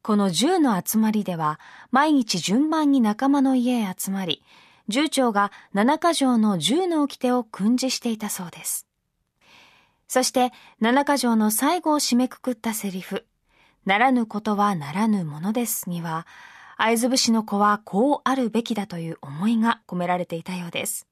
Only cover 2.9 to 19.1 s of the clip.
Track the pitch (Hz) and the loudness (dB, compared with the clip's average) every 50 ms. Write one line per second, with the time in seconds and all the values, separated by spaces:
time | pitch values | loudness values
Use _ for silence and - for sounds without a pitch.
2.9 | 277 269 226 208 208 214 262 277 277 285 262 269 262 254 240 254 247 240 214 190 | 4 4 4 2 2 0 2 2 4 4 4 2 2 2 2 0 0 0 -2 -4
3.9 | 185 - - 196 190 196 190 170 147 _ _ _ - - - _ _ _ _ - | -4 -8 -6 -6 -4 -4 -4 -4 -6 _ _ _ -20 -20 -20 _ _ _ _ -4
4.9 | 202 269 311 302 - 277 254 233 208 208 202 202 - - - _ - 196 214 254 | -2 0 0 0 2 2 2 2 2 2 0 0 -4 -14 -20 _ 0 2 2 2
5.9 | 302 - - 339 320 - 277 254 247 226 214 214 202 170 143 156 254 339 381 359 | 2 2 2 0 2 2 2 2 4 4 4 2 2 0 0 0 0 0 0 0
6.9 | 339 302 285 277 - _ - 247 247 247 240 _ - - 190 220 247 247 262 262 | 0 0 0 -2 -4 _ -2 0 0 0 -2 _ -8 -2 0 0 0 0 0 -2
7.9 | - - - 240 226 214 220 196 - - 180 165 - 160 - - - - - _ | -4 -4 -4 -6 -6 -4 -6 -8 -8 -8 -10 -12 -14 -12 -10 -10 -10 -10 -12 _
8.9 | _ _ _ _ _ _ _ _ _ _ _ _ - - - _ _ _ _ _ | _ _ _ _ _ _ _ _ _ _ _ _ -20 -20 -20 _ _ _ _ _
9.9 | _ _ _ _ - 254 262 - - 262 247 247 - - - - _ _ 220 226 | _ _ _ _ 0 0 0 2 0 0 0 0 -2 -12 -20 -20 _ _ 0 2
10.9 | 247 277 277 294 285 269 - 240 226 220 214 214 214 220 262 294 349 359 - 311 | 2 2 2 2 0 0 2 2 2 2 2 2 0 0 0 0 0 0 0 0
11.9 | 302 294 - - 247 240 254 254 - - - 254 240 _ - 226 214 - - 202 | 0 0 0 0 2 0 0 0 -4 -8 -8 -8 -8 _ -6 -6 -6 -4 -6 -6
12.9 | 180 190 180 - 190 - _ _ _ _ _ _ _ _ _ _ _ _ _ 190 | -8 -8 -10 -8 -10 -10 _ _ _ _ _ _ _ _ _ _ _ _ _ -2
13.9 | 196 208 240 269 262 247 226 220 - 208 208 220 208 196 202 208 202 165 139 139 | 2 2 4 4 2 2 0 -2 -6 -6 -2 -2 0 2 2 2 0 -2 -6 -6
14.9 | 147 190 214 226 208 196 170 151 147 151 165 202 220 247 240 220 - - - 180 | -4 -2 0 0 0 0 -2 -6 -8 -6 -6 -4 -2 -2 -4 -4 -6 -8 -6 -8
15.9 | 175 170 165 170 160 160 170 - - - - - - - - - - - - 220 | -8 -8 -6 -6 -8 -8 -8 -12 -20 -20 -20 -20 -20 -20 -20 -20 -4 -2 0 2
16.9 | 233 226 240 247 262 262 - 240 226 226 220 - 202 202 208 208 208 208 _ - | 2 2 2 0 0 2 2 2 2 0 0 -2 0 2 2 2 2 0 _ -4
17.9 | - 190 247 285 285 - _ 247 262 269 247 214 208 226 233 - 226 214 196 - | 0 2 2 2 2 0 _ -2 -2 0 -2 0 -2 -2 -2 -2 -6 -6 -6 -8
18.9 | 180 170 165 165 | -8 -8 -8 -8